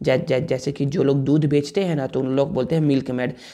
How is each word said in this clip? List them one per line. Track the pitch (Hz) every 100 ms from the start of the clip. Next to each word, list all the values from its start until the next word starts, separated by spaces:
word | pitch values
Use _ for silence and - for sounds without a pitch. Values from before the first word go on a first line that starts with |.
जै-, | 143 131 -
जै-, | 127 139
जैसे | 131 143
कि | 139 139
जो | -
लोग | 139 139
दूध | 135 151 151
बेचते | 143 147 -
हैं | 190 151
ना, | 131
तो | 131
उन | 131 131
लोग | 135
बोलते | 127 127 160
हैं |
मिल्कमेड। | 151 135 131 127 123 123 -